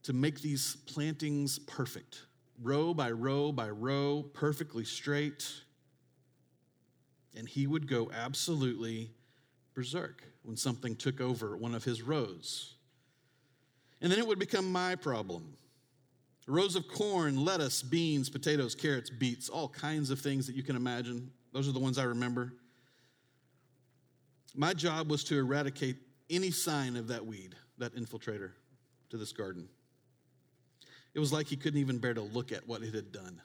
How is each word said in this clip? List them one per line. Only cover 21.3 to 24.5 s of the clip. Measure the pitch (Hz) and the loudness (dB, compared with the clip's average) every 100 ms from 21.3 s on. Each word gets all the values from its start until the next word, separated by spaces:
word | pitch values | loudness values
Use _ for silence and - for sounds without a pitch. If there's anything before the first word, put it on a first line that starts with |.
| - _ | -16 _
Those | 135 139 | 0 0
are | |
the | 131 | 2
ones | 131 127 | 2 2
I | |
remember. | 127 120 123 123 123 - _ _ _ _ _ _ _ _ _ _ _ _ _ _ _ _ _ _ - | 2 2 0 0 -2 -8 _ _ _ _ _ _ _ _ _ _ _ _ _ _ _ _ _ _ -10